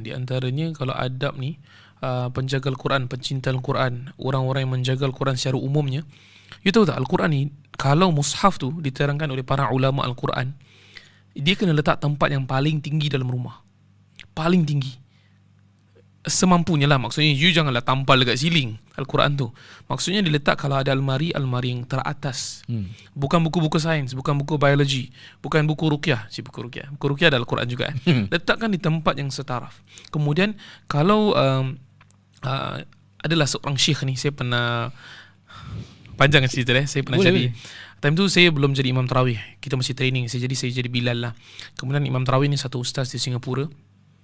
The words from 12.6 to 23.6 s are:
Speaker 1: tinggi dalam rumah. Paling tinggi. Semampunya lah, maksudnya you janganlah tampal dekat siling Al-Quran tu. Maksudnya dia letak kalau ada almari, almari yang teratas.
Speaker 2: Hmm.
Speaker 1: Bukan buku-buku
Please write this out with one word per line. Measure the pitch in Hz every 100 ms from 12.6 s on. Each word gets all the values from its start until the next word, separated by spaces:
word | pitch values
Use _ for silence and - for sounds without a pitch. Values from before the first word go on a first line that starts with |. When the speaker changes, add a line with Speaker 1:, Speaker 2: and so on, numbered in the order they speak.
| 147 156
Speaker 1:
tinggi | 143 156 147
dalam | 139 123
rumah. | 123 120 - _ _ _ _ _ _ -
Paling | - 160 180
tinggi. | 147 143 127 - - _ _ _ _ _ _ _ _ - _ _
Semampunya | - - 185 175 165 156 139
lah, | 139
maksudnya | 117 - 151
you | 139 170 160
janganlah | 151 120
tampal | 123 131 135 131
dekat | 127 120
siling | 160 165 123 110 _
Al-Quran | - 135 143 127 143
tu. | 113 - - - -
Maksudnya | 135 - 202
dia | 175
letak | 147 - -
kalau | 143 139
ada | 135
almari, | 135 139 131 156
almari | - 131 123 127
yang | 123 123
teratas. | 131 - 147 139 123 - - -
Speaker 2:
Hmm. | 117 92 110 - 143
Speaker 1:
Bukan | 139 175
buku-buku | 165 175